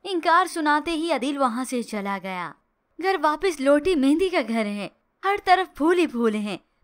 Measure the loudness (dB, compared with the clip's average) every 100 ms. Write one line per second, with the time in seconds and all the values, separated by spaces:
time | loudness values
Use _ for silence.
0 | -4 -2 2 2 2 0 2 2 0 -4
1 | 0 -2 -2 0 -2 -2 -4 -4 -4 -6
2 | -6 -6 -6 -8 -10 -14 _ _ _ -6
3 | -2 0 0 0 -2 0 2 4 4 2
4 | 4 2 2 0 -2 -2 -4 -6 -10 _
5 | _ _ -2 0 4 4 2 -2 2 2
6 | 0 0 -2 0 -6 -8 _ _